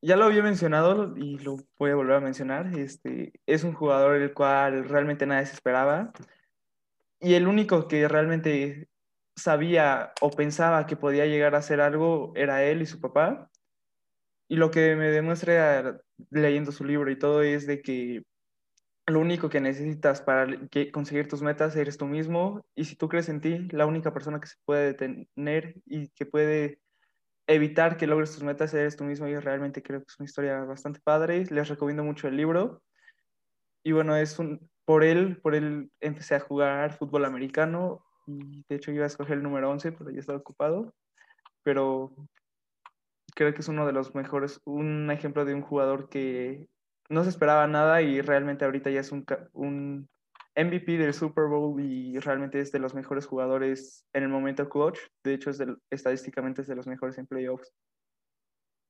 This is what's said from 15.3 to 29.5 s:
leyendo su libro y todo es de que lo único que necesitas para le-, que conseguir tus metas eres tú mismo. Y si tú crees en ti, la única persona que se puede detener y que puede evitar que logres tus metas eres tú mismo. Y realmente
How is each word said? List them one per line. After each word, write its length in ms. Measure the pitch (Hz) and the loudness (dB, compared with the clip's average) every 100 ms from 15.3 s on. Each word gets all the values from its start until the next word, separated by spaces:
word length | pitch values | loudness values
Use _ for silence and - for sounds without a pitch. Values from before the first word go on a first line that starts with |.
| 165 170 170 156 139 127 - _ _ - | -2 2 4 6 2 0 -8 _ _ -6
leyendo 420 | 147 151 143 147 | 2 2 2 -2
su 120 | 143 | -6
libro 280 | 139 147 139 | -2 0 0
y 60 | 135 | 0
todo 240 | 147 147 | 2 4
es 240 | 147 147 143 | 4 2 -2
de 140 | 143 | -6
que 420 | 139 127 123 117 - _ _ _ _ _ _ _ - | -4 -4 -4 -8 -10 _ _ _ _ _ _ _ 0
lo 120 | 156 | 2
único 300 | 170 170 160 | 2 0 0
que 100 | 147 | 0
necesitas 640 | 135 135 151 151 151 139 | 0 -2 -6 0 0 2
para 240 | - 131 131 | 2 2 2
le-, 220 | 135 - | -4 -6
que 220 | 143 143 | -4 -2
conseguir 360 | - 139 147 147 | -4 -4 -4 -4
tus 140 | 147 | -4
metas 340 | 147 147 156 151 | -4 0 0 0
eres 220 | 143 147 | -4 -4
tú 80 | 143 | -4
mismo. 600 | 151 160 170 185 208 - - | -4 -2 0 -2 -4 -12 -8
Y 100 | 156 | -8
si 100 | - | -6
tú 140 | 160 | -2
crees 200 | 170 170 | -2 -2
en 120 | 151 | -4
ti, 260 | 160 170 180 | -2 -4 -4
la 140 | 160 151 | 0 0
única 280 | 160 160 | 0 -4
persona 260 | 143 143 151 | -6 -8 -8
que 80 | - | -10
se 80 | - - | -14 -2
puede 280 | 147 143 | 0 0
detener 840 | 139 131 127 - - 147 156 165 170 _ | -2 -6 -8 -14 -8 -4 -4 -4 -18 _
y 240 | 151 143 | -10 -10
que 160 | _ 143 | _ -4
puede 540 | 151 151 151 147 143 _ _ _ _ _ _ - | 0 2 2 0 -6 _ _ _ _ _ _ 2
evitar 500 | 156 151 151 165 165 | 4 4 2 2 2
que 100 | 151 | 0
logres 260 | 151 151 | 0 0
tus 100 | 151 | -4
metas 300 | 143 143 156 | -6 -2 -2
eres 220 | 151 147 147 | 0 -2 -2
tú 80 | |
mismo. 240 | 143 147 147 | -8 -6 -4
Y 80 | 143 | -4
realmente 480 | 143 | -4